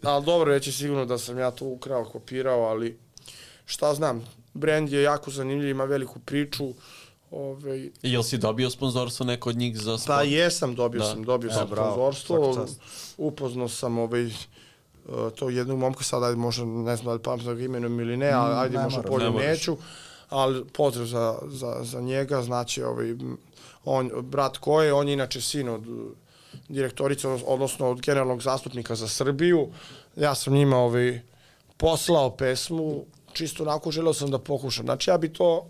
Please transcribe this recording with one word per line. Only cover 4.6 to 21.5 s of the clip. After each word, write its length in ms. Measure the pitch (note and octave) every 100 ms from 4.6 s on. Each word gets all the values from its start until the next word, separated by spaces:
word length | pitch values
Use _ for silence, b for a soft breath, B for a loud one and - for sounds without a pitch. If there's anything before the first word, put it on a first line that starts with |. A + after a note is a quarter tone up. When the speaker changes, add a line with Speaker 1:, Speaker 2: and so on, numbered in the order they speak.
| D3+ D#3 D3
Speaker 1:
je 120 | C#3+
jako 280 | C#3+ D3 C#3+
zanimljiv, 380 | C#3 C3 C#3+ C#3
ima 160 | C3
veliku 340 | C3+ C#3 B2 A#2
priču, 480 | - C#3+ C#3+ - C3+ B2 B B B B _
ovaj. 480 | C#3+ C#3 C3+ C#3+ C3+
Speaker 2:
I 120 | C#3 -
jel 180 | C3 A#2+
si 160 | A2+ B2
dobio 320 | G#2+ A2 B2+
sponzorstvo 560 | - C3+ B2 A#2+ - B2
neko 240 | B2 A#2+
od 60 | A#2
njih 220 | A#2+ A2
za 200 | G#2+ A2+
spot? 80 | D3+
Speaker 1:
Pa 140 | C#3+
jesam, 520 | C#3+ D3+ F3 E3+ C3
dobio 260 | B2 A#2+ A#2+
Speaker 2:
Da. 60 | G#2+
Speaker 1:
sam, 160 | G#2+
dobio 260 | A2+ B2+ A2+
Speaker 2:
E, 40 |
Speaker 1:
sam 140 | A2 G2+
Speaker 3:
bravo, 220 | G#2 G#2+
Speaker 1:
sponzorstvo, 540 | G2+ C3+ C#3 - E3+
Speaker 3:
svaka 160 | C3+ B2
čast. 180 | G#2 - B B B B
Speaker 1:
upoznao 500 | D3+ D3+ C3 B2 A#2+
sam, 300 | - B2+ A#2
ovaj, 260 | A2+ A#2+
e, 60 | A#2+ G#2+ - b b b b _ - A#2+ A2+
to 160 | - C3
jednog 280 | B2 B2 C3
momka, 260 | B2+ C3
sad, 180 | B2+ B2
ajde, 140 | A#2+ A#2+
možda, 280 | A#2+ A#2
ne 320 | A#2 A#2 A#2 A#2
znam 100 | A#2+
da 60 |
li 60 | A#2
pamtim 260 | B2+ B2 A#2+
da 80 |
ga 80 | A#2
imenujem 360 | C3 B2 A#2+ A#2+
ili 160 | A#2 B2
ne, 140 | C#3+
ali 240 | B2+ A#2
Speaker 3:
Mm, 40 | A#2
Speaker 1:
ajde, 180 | C3 C3
Speaker 3:
ne 40 |
Speaker 1:
možda 140 | C3+ C3
Speaker 3:
moraš. 120 | -
Speaker 1:
bolje 140 | C3
Speaker 2:
Ne 60 | A2+
moraš. 160 | A#2 C#3+
Speaker 1:
neću, 280 | D#3+ - D3 B B B B B
ali 380 | C3+ C3+ C3 -
pozdrav 400 | - C#3+ A#2+ A#2
za, 320 | A#2+ A2+ A2+
za, 320 | C#3+